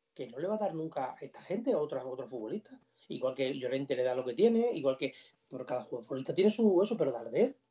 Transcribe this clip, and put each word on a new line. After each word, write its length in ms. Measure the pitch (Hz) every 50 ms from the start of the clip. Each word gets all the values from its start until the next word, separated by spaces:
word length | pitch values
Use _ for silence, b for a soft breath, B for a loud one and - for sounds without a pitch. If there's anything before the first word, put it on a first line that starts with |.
| _ _ _
que 140 | - 131 113
no 100 | 117 135
le 100 | 160 190
va 80 | 214
a 40 | 214
dar 160 | 208 190 165
nunca 380 | 160 160 156 - 143 131 123 -
a 40 | -
esta 200 | 156 127 - -
gente, 320 | - - 180 214 226 277 220
a 60 | 156
otros, 220 | 151 - 135 131
a 40 | 123
otros 240 | 131 127 131 123 113
futbolistas. 500 | 180 117 107 110 160 220 - - - - _ _ b b b b
Igual 240 | - - 127 127 127
que 240 | - 135 127 - -
Llorente 380 | 123 120 131 135 139 139 135
le 80 | 123 127
da 120 | 127 127
lo 80 | 131 123
que 100 | 123 117
tiene, 380 | - 202 233 226 226 233 240 226
igual 220 | 160 135 139 131 -
que, 160 | 156 131 B B B B B B _ _
pero 160 | - - -
cada 180 | - 127 123 113
futbolista 500 | - - 120 113 - 135 131 135 - 156
tiene 180 | - 190 214
su 300 | 208 - 226 208 185 175 202
eso, 120 | 214 233
pero 160 | - 156 135
Darder 460 | 120 117 117 113 117 151 220 285 277 - _ _